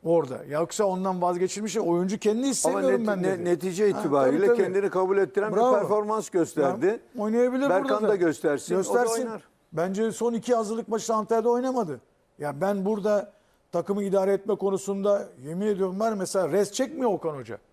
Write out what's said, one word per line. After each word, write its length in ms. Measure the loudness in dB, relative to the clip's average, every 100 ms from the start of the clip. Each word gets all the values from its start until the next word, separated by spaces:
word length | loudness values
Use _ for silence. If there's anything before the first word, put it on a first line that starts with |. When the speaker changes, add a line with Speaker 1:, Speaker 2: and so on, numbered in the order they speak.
Speaker 1:
Orada. 400 | 4 2 2 -6
Yoksa 400 | -6 -4 -4 0
ondan 380 | 0 0 -2 0
vazgeçilmiş 540 | 0 0 -2 -2 -4 -2
ya, 60 |
oyuncu 360 | 0 2 0 0
kendi 200 | 0 0
Speaker 2:
Ama 60 | 0
Speaker 1:
istemiyorum 540 | 0 0 2 2 2
Speaker 2:
neti-, 40 | 0
Speaker 1:
ben 160 | 0
Speaker 2:
ne-, 20 | 0
Speaker 1:
dedi. 120 | -2
Speaker 2:
netice 400 | 0 0 -2 0 2
Speaker 1:
Ha, 40 |
tabii, 80 | 2
Speaker 2:
itibariyle 460 | 2 4 4 4 4
Speaker 1:
tabii. 100 | 4
Speaker 2:
kendini 340 | 2 2 0
kabul 280 | 0 2 2
ettiren 380 | 2 0 0 2
Speaker 1:
Bravo. 160 | 4
Speaker 2:
bir 40 | 4
performans 520 | 2 0 0 -4 -2
gösterdi. 560 | 0 0 2 0 2 0
Speaker 1:
Ya, 360 | -2 -8 -6
oynayabilir 480 | -2 2 2 2 2
Speaker 2:
Berkan 140 | 2
Speaker 1:
burada 180 | 2 0
Speaker 2:
da 60 | 2
Speaker 1:
da. 80 | 2
Speaker 2:
göstersin, 580 | 2 2 0 -2 -2
o 40 | -2
da 40 |
Speaker 1:
Göstersin. 400 | 0 0 2 -2 -4
Speaker 2:
oynar. 160 | -8 -14 _ _
Speaker 1:
Bence 400 | -4 -4 -2 -2
son 200 | -2 -2
iki 200 | -2 0
hazırlık 340 | 0 0 -6 -4
maçı 260 | -6 -2
Antalya'da 360 | -2 0 0 2
oynamadı. 500 | 0 0 -2 -4 -6 _ _ _ _
Ya 220 | -6 -2
ben 240 | -2 0
burada 480 | -2 -2 0 0 -2 _ _ _ _
takımı 300 | -4 -2 -2
idare 300 | 0 2 2
etme 220 | 0 0
konusunda 760 | -2 0 -2 -4 -2 2 0 -2 -14
yemin 220 | -10 -4 -2
ediyorum 340 | 0 -2 0
var, 120 | -2
mesela 360 | -2 -2 0 0
res 200 | 2 0
çekmiyor 380 | 0 -4 -2 -2
Okan 220 | 0 -4 -8
Hoca. 220 | -10 -12 _